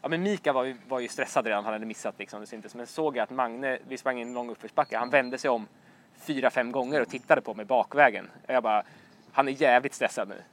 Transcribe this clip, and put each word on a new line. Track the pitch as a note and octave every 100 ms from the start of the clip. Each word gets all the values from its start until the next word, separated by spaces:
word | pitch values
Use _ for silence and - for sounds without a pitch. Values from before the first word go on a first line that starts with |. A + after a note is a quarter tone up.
ja, | C#3
men | E3
Mika | F#3+ G3 D3+
var | C3
ju, | B2+ B2 G2+
var | C3
ju | A#2+
stressad | - C3 C3+ A2+
redan, | G#2
han | G#2
hade | G#2+ A2
missat, | G#2+ A2 -
liksom, | G2+ G#2
det | G#2
syntes. | A2+ G#2
Men | A#2+ A#2+
såg | - D#3 B2
jag |
att | A#2+
Magne, | C3 B2 A#2 C3+ C3 -
vi | B2+
sprang | C3+ B2
in | A#2
en |
lång | B2 A#2+
uppförsbacke, | A2 A2 - C#3+ A2+
han | B2
vände | C#3+ B2 C3
sig | C#3+
om | A#2+ G#2+ _ - - _ -
fyra, | - C#3 B2
fem | C3 A#2+
gånger | C3+ B2+ D3
och | D3
tittade | C3 - D#3
på | -
mig | G#2
bakvägen. | G#2 B2+ G#2 C#3 C#3 G2+ F#2 - -
Och |
jag | C3
bara, | A2+ G#2+ - - - - _
han | - C#3
är |
jävligt | C3+ C#3+ B2 C#3
stressad | - A#2+ - G2
nu | F#2+ -